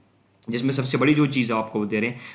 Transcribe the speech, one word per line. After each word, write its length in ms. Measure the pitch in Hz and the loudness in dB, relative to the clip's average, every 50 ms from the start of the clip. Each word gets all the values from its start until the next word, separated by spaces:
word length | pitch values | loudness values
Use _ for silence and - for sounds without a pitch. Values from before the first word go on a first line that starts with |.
| _ _ _ _ _ _ _ _ - 113 | _ _ _ _ _ _ _ _ -10 -6
जिसमें 200 | 117 120 127 135 | -4 -2 0 0
सबसे 280 | 131 131 123 - 151 123 | 0 0 -2 0 0 2
बड़ी 160 | 131 151 151 | 4 4 4
जो 120 | 147 147 | 4 4
चीज़ 260 | 139 139 127 117 113 | 2 2 0 0 0
आपको 320 | 113 110 110 - - 107 104 | 0 -2 -2 -2 -4 -4 -2
दे 140 | 98 110 107 | -2 -2 -2
रहे 100 | 113 120 | -2 -2
हैं 100 | 123 - - - | -6 -8 -14 -18